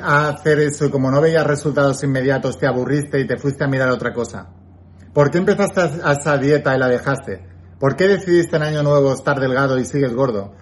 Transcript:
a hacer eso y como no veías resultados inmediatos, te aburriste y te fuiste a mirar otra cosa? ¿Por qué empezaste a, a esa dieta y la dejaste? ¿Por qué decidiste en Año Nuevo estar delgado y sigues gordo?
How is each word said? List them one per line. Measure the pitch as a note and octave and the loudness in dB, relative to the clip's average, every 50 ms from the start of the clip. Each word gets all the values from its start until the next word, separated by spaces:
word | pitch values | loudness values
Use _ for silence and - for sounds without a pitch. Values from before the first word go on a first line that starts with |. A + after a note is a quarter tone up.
a | - F3 C#3+ D3 D3+ D3 | -2 0 0 2 0 0
hacer | C#3+ - - D#3 D3 D3 | -4 -2 0 0 2 2
eso | D3+ D3 C#3+ - D3+ | 0 0 -2 -2 -2
y | C3 | -2
como | A2+ C#3 C3 C3 | 0 0 0 0
no | C3+ C#3+ | 2 2
veías | D#3+ E3 D#3+ D#3+ D3 | 2 4 2 2 0
resultados | D3 D3 C#3+ - D3+ B2+ C#3+ C#3+ C#3 C3 - D3 | 0 -2 -2 -2 -2 0 2 2 0 0 -2 -2
inmediatos, | C#3 C3+ C3 C3 C3+ C3+ C3 B2 C3 A#2+ | -2 -2 0 0 0 0 0 -2 -4 -4
te | - D#3 | -2 -2
aburriste | C3+ B2 B2+ B2+ - C#3 D3 C#3+ C#3+ - C3+ | -2 -2 -2 -2 -2 -2 -2 -2 -2 -2 -2
y | C3 | -2
te | A2 B2 | -2 -4
fuiste | A2 - C#3+ C3+ - D3+ | -4 -4 -4 -4 -2 -2
a | |
mirar | C#3 C3+ C3 C3 B2+ | -2 -2 0 0 0
otra | B2+ A2 - A#2+ A2 | 0 -2 -4 -4 -4
cosa? | A#2+ A#2 - - G2 F2 - - - - - - - - - - - - - - | -6 -6 -8 -10 -14 -16 -18 -20 -20 -20 -20 -20 -20 -20 -20 -20 -20 -20 -2 2
¿Por | D3 C#3+ C#3 | 2 2 4
qué | E3 | 2
empezaste | F3 G3 G#3+ G3 G3 G3+ F#3 - F#3+ | 2 2 2 2 2 0 0 0 0
a, | F3 D#3 C#3+ E3+ - D3+ | 0 0 -2 -2 -2 0
a | C#3+ | 0
esa | - - D#3+ D3 C3+ | 0 0 0 0 0
dieta | C3 C#3+ D3+ C#3+ - C#3+ C3 | 2 2 2 2 2 0 0
y | C3 | 2
la | C3 | 2
dejaste? | B2+ B2 A#2+ - C#3 C3+ B2+ - A2+ F#2+ F2+ - - - - - - - - | 0 0 0 0 -2 -4 -4 -6 -10 -12 -12 -14 -18 -20 -20 -20 -20 -6 -2
¿Por | C3+ C3+ C3+ | 0 0 2
qué | - F#3 | 2 2
decidiste | G3 G3+ F3+ - F3 F3 F3 E3 - - | 2 2 2 2 2 2 2 4 2 0
en | D3+ D3+ | -2 -2
Año | D3+ D3+ D3+ | -2 -2 0
Nuevo | C#3+ C#3+ D3 C#3+ C#3 C3+ C3 | 2 4 4 4 4 4 2
estar | C3 - D3+ C#3+ C3+ | 0 -2 -2 0 0
delgado | C3 C3 B2+ C3+ C#3 C3 C3 | 0 0 2 2 2 2 2
y | B2+ A#2+ | 0 -2
sigues | A2+ - C#3+ C#3 B2+ A#2 | -2 -2 0 0 0 0
gordo? | B2 C#3 B2+ A2 G2+ G2 G2 - - | 0 0 0 0 -4 -6 -10 -14 -20